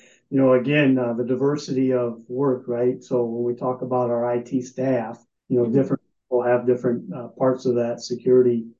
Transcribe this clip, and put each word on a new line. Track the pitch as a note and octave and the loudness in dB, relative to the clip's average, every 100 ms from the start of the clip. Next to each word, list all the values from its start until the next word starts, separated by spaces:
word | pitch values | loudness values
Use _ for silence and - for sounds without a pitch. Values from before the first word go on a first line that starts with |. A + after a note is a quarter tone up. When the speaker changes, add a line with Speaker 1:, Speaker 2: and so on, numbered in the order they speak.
| - _ - | -20 _ -4
Speaker 1:
you | C3 | 2
know, | C3 | 4
again, | B2+ B2+ D3 C#3 C3 | 4 4 2 4 4
uh, | A#2+ | 0
the | A#2 | -2
diversity | A#2+ B2+ C#3 D3 - C3 C3 | -2 0 0 -2 -2 0 2
of | B2+ A#2+ A2+ - | 2 -2 -6 -8
work, | B2 C#3 B2+ - | -2 0 -2 -4
right? | A#2+ B2+ C3 | -2 0 -2
So | - B2+ A#2 | -2 -2 -2
when | A#2 | -2
we | A#2+ A#2+ | -4 -4
talk | B2+ B2+ | -4 -4
about | B2 B2+ A#2+ | -4 -2 0
our | A#2+ A#2+ | -2 -2
I | A#2+ | -2
T | A#2+ C3 | -2 -4
staff, | - - C3 B2+ A2+ A#2 _ _ - | -4 -4 -2 -2 -4 -12 _ _ -4
you | B2 | 0
know, | |
Speaker 2:
Mm-hmm. | A#2 | 2
Speaker 1:
different | C3 C3+ - _ _ - | 2 0 -2 _ _ -4
people | B2 | -2
have | B2 B2 A#2+ | 2 2 2
different, | B2 B2+ A#2+ - | 0 0 -4 -6
uh, | E3+ B2+ | -12 -12
parts | - C3 B2+ B2+ | -4 -2 0 -2
of | A#2+ | 0
that | A#2 A#2 | -2 -4
security | - A#2 C3 B2+ B2 A#2 A2+ | -8 -4 4 4 4 2 -4